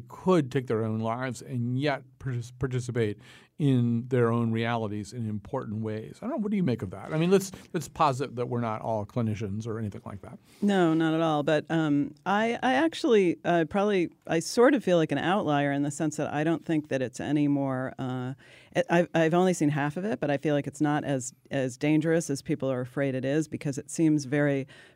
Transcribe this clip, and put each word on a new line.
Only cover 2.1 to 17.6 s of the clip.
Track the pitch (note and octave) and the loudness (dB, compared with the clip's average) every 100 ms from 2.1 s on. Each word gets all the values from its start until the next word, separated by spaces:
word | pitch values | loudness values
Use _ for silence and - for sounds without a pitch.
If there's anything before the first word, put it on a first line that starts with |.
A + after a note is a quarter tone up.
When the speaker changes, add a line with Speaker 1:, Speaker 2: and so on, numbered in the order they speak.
| - | -12
Speaker 1:
partic-, | C3 B2 A2 - | -8 -6 -8 -6
participate | C#3 B2 A#2+ A#2+ G#2+ G2+ - - - - | -4 -4 -4 0 0 -2 -12 -20 -18 -2
in | C#3+ B2+ A#2+ A#2 B2 | 2 4 2 0 0
their | B2+ A#2 | 2 2
own | A#2 A#2 | 2 0
realities | A2+ A#2 A#2 A2 G#2 G2 | 0 -2 -2 -4 -6 -8
in | B2 A2 | -8 -6
important | G#2+ - C3 B2 G#2+ | -6 -6 -8 -6 -6
ways. | A2 G#2+ A2+ - | -6 -6 -10 -12
I | A3+ | -8
don't | D4+ | -4
know, | |
what | G#3 | -2
do | G#3 | 0
you | |
make | E3+ A#2 | 0 0
of | G2 | -4
that? | G2 - | -10 -6
I | D#3 | -2
mean, | E3+ | 4
let's, | F#3+ G3 - - | 4 2 -12 -10
let's | F3 C3 | -8 -6
posit | - D#3 B2+ C3 A#2 | 0 0 2 -4 -4
that | B2 | -4
we're | A#2+ | -2
not | A#2 A2 | -2 -4
all | - A2 | -4 -4
clinicians | G2+ B2+ A2+ G2 G#2 G#2 A2+ | -4 -2 -2 -2 -4 -6 -6
or | A2 | -6
anything | G#2+ - A2 | -6 -8 -14
like | G2+ | -14
that. | G2 - _ - | -16 -20 _ -4
Speaker 2:
No, | G3+ G3 E3+ | 0 4 4
not | D#3+ D#3+ D#3+ | 4 2 2
at | |
all. | E3 D3+ | 2 2
But, | D3 D3+ - | 2 0 2
um, | E3 D#3 C#3+ C#3 - - | 0 2 2 0 -4 -2
I, | G3+ A3+ A#3+ | 0 0 0
I | B3 C4 | 0 2
actually, | E4 E4 D#4+ A3 F3+ - | 2 0 4 6 4 2
uh, | - F3 D#3+ | 2 2 2
probably, | G3+ G#3 G3 E3+ - - | 0 2 2 0 -6 -4
I | D#3+ | -2
sort | - - B3 C#4 | 0 4 6 6
of | |
feel | F#3+ F3 | 4 4
like | D#3 | 4
an | - | 0
outlier | D#3+ G3+ D3+ C#3+ C#3+ | 0 0 2 2 2
in | C#3+ | 0
the | C#3+ | -2
sense | - D#3 D3 | -2 -4 -2
that | C#3+ | -4
I | C#3+ | 0
don't | D#3 E3 | 0 0
think | - D#3 D3+ | 0 -2 0
that | C3 | -2
it's | B2 - | -2 -4
any | F#2 D3 C#3+ | -2 2 2
more, | C#3+ | 2